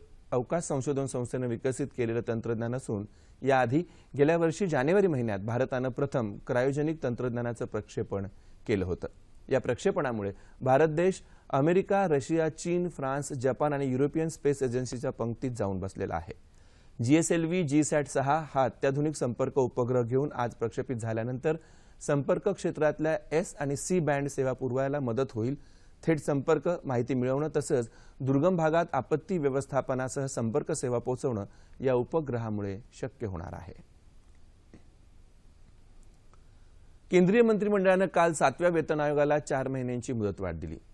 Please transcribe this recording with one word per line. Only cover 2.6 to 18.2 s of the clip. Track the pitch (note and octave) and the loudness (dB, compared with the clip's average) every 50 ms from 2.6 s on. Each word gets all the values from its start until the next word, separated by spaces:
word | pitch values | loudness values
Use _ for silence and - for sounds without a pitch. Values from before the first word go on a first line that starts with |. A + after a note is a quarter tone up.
| A#2 A#2 A#2+ | -2 -4 -4
असून | C3 - - A#2 G2 G2+ - - - - - - - | -6 -6 -4 -4 -6 -6 -8 -12 -20 -20 -20 -16 -4
याआधी | C3 C3 C3+ C3 B2+ A#2+ B2 D#3+ F3 - - - - - - B2 | 0 4 4 4 4 4 2 0 0 -2 -6 -20 -20 -6 0 2
गेल्या | C#3+ D3+ E3+ E3+ | 4 4 4 4
वर्षी | E3+ E3 D#3 - G#3 F3+ | 4 2 2 0 0 0
जानेवारी | D3+ C3 B2+ D3+ F3+ G#3 G3 F#3 | 2 2 2 4 4 4 4 4
महिन्यात | D#3 B2+ A#2+ A2+ G2+ F#2+ | 2 0 0 -2 -2 -2
भारतानं | G2 A2+ A2+ B2 C3 A#2+ C#3 B2 B2+ C3 | -2 -2 0 0 0 0 0 -2 -2 -2
प्रथम | A#2 - C#3 C3+ - C#3 A2+ G#2 G#2 - - - | -2 -2 -2 -2 0 0 -2 -2 -4 -6 -6 -2
क्रायोजेनिक | C3 B2 B2+ C#3 C3+ D3 D3 D#3 D#3+ - - | 0 2 2 2 2 0 0 -2 -2 -2 -4
तंत्रज्ञानाचं | B2+ A#2+ G#2+ B2 B2+ A#2 A#2+ A#2+ A#2+ A#2 - B2+ | -4 -2 -2 -2 -2 -2 -2 -4 -4 -4 -6 -6
प्रक्षेपण | A2+ - G#2+ G#2 - - A#2+ A2 - G2+ G2 G2 G2+ - - - - - - - - | -6 -6 -6 -6 -6 -6 -6 -4 -4 -4 -4 -4 -6 -10 -16 -20 -20 -20 -10 -2 0
केलं | A2+ G2 F2+ | 0 2 2
होतं. | F2 F2 - - - - - - - - - - - | 0 -2 -4 -6 -8 -14 -16 -20 -20 -20 -18 -4 -2
या | C3 B2+ | 0 0
प्रक्षेपणामुळे | - - A#2+ - - G3 G3 F#3 D3 C3 A#2+ G#2+ G2+ G2 G2+ - - - - - | 0 0 -2 -2 0 0 0 0 0 -2 -2 -4 -4 -6 -6 -8 -14 -20 -12 -4
भारत | B2 B2+ C3 C#3 D#3 E3 | 2 4 6 6 6 4
देश | D3+ D#3+ F3 F#3+ F#3 - - - - - - - | 4 2 2 2 0 -2 -6 -20 -20 -20 -8 -2
अमेरिका, | - C3+ C#3 D#3+ F3+ F#3+ F#3 - G3 G3 G3 F3+ | 0 2 4 4 4 4 2 2 2 2 2 4
रशिया, | D3+ C#3 A#2 - D#3+ E3 D#3+ D#3+ | 2 2 2 2 0 2 2 0
चीन, | D3+ - - F3 E3+ F3 F3+ F3 | -2 -4 -4 -2 0 0 0 -2
फ्रान्स, | - - C3+ C3+ C3+ C#3+ C#3+ - | -4 -4 -4 -4 -2 -4 -4 -6
जपान | D3+ C3 A#2 C3 B2 - D3 D3 D3 | -4 0 0 0 2 2 0 0 0
आणि | C#3 C#3 C3+ | 0 0 0
युरोपियन | B2+ C3 C#3+ C#3+ - D#3+ D#3+ E3 | 0 2 2 2 0 0 -2 -2
स्पेस | D3+ - - C#3+ C#3+ - C3 | -2 -2 0 0 0 2 0
एजन्सीच्या | B2+ A#2 B2+ B2+ A#2 - A#2+ C3 C3+ | 0 0 -2 -4 -4 -6 -6 -6 -6
पंक्तीत | B2+ - B2 A#2 A2+ - - C3 | -4 -4 -4 -4 -4 -4 -6 -6
जाऊन | B2 A2+ G#2+ G2 F#2+ F#2 | -4 -2 -2 -2 -2 -4
बसलेला | F#2 F#2+ - - G2 - - | -6 -6 -6 -6 -6 -4 -4
आहे. | E2 E2 - - - - - - - - - - - - - - - A#2+ | -4 -6 -8 -12 -16 -18 -20 -20 -20 -20 -20 -20 -20 -20 -14 -8 -2 2
जीएसएलव्ही | A#2+ D3 E3 E3 - F#3 E3+ E3 D#3+ E3+ F#3 F3 | 4 6 6 4 4 2 0 0 0 0 0 0
जीसॅट | C3+ C#3 D3+ D3+ - E3+ D3+ C#3+ - | 2 2 2 2 2 2 0 0 0
सहा | - C#3 | -2 -2